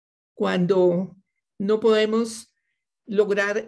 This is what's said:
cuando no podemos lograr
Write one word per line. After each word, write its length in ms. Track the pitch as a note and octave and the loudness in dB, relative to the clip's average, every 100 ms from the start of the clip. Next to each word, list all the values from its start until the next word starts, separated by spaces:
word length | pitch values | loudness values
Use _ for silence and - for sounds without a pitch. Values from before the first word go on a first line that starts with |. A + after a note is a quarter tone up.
| _ _ _ | _ _ _
cuando 800 | - G3 F#3 F3 F#3 F3+ F3 F#3+ - _ _ _ - | -6 -2 0 2 4 2 2 -4 -12 _ _ _ -8
no 220 | G3+ A3 | -2 0
podemos 760 | A3+ G#3+ G#3+ A3+ A3+ - - _ _ _ _ _ - | 2 2 2 0 -2 -8 -18 _ _ _ _ _ -2
lograr 580 | G3+ G3 G3+ G3+ G#3 | 0 0 0 -2 -4